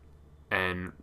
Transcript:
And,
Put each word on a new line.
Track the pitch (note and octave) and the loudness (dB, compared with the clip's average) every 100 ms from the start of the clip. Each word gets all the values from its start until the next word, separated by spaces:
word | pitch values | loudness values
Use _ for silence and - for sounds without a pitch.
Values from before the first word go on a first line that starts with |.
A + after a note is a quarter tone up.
| - - - - - | -20 -20 -20 -14 0
And, | G2 F#2 F2+ F2+ - | 2 4 0 -4 -8